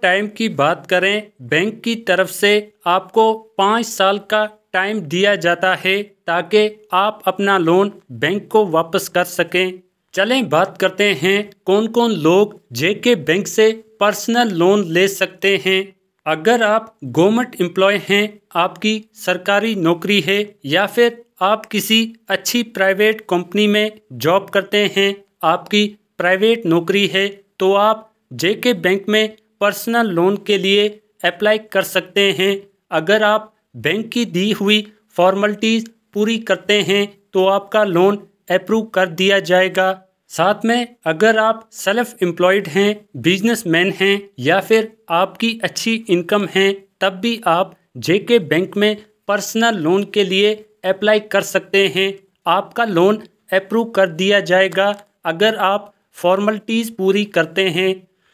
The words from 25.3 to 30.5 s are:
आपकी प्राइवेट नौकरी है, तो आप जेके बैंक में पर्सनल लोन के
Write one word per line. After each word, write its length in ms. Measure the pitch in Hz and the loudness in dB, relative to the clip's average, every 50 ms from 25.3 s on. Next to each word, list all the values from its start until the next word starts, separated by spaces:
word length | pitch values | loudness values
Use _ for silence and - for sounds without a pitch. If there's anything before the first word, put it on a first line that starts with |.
| _ _ - | _ _ 0
आपकी 540 | 160 165 170 165 - 208 208 214 208 208 - _ _ _ | 0 0 0 -2 -2 0 0 0 0 -4 -12 _ _ _
प्राइवेट 480 | - 170 175 185 190 208 226 233 233 226 | -4 0 0 0 2 2 0 0 0 0
नौकरी 420 | 170 160 175 165 170 190 202 202 | 0 0 0 0 0 0 0 0
है, 200 | 165 165 190 196 202 196 - _ _ _ - | 0 0 -2 -2 -4 -6 -12 _ _ _ -2
तो 140 | 190 190 196 | 0 2 2
आप 360 | 196 208 220 220 220 - _ _ _ _ _ 131 | 4 2 2 0 -2 -6 _ _ _ _ _ -8
जेके 400 | 117 - 180 214 226 - 247 240 | -4 -2 -2 -2 0 -2 -2 -2
बैंक 320 | 175 160 180 190 196 196 - | 0 0 -2 -2 -2 -2 -2
में 280 | 214 214 220 214 214 - _ _ _ _ | 0 0 0 -2 -6 -12 _ _ _ _
पर्सनल 460 | 202 208 190 - - 233 233 240 233 | -2 -2 -2 -4 -4 -2 -2 0 0
लोन 300 | 208 175 165 175 190 208 202 - | 0 0 0 0 0 0 -2 -2
के 100 | - | -2